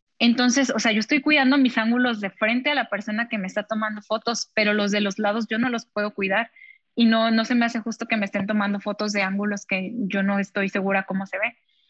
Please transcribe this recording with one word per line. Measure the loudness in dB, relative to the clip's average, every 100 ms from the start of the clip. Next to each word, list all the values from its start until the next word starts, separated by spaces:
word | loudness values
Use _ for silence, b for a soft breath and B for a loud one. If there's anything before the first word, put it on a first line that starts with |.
| _ _
Entonces, | 2 4 4 2 2
o | 0
sea, | 0
yo | 0
estoy | 0 0
cuidando | 2 4 4 6
mis | 4 2
ángulos | 0 2 2 0
de | -6
frente | -2 0 0 0
a |
la | -2 -2
persona | -6 -4 -6 -4
que | -6
me | -4
está | -6
tomando | -4 -4 -4 -8
fotos, | -6 -4 -4 -6 -4
pero | -2 0
los | 2 0
de | 0
los | -2 -2
lados | -2 -2 -2
yo | -2
no | -2
los | -4 -6
puedo | -6 -4
cuidar | -4 -2 -2 -2 B B B _ 2
y |
no, | 4 4 4
no | 2
se | 2
me | 2 2
hace | -2
justo | -6 -8 -4
que | -2
me |
estén | -2 -4 -2
tomando | -2 0 -2
fotos | -4 -4 -4
de | -2
ángulos | -2 -2 -2 -4 -4
que | -4 -4
yo | -6 -4 -2
no | 0 0
estoy | -2 -2 -2
segura | -2 0 -2
cómo | -2 -6 -6
se | -6
ve. | -6 -8 _ _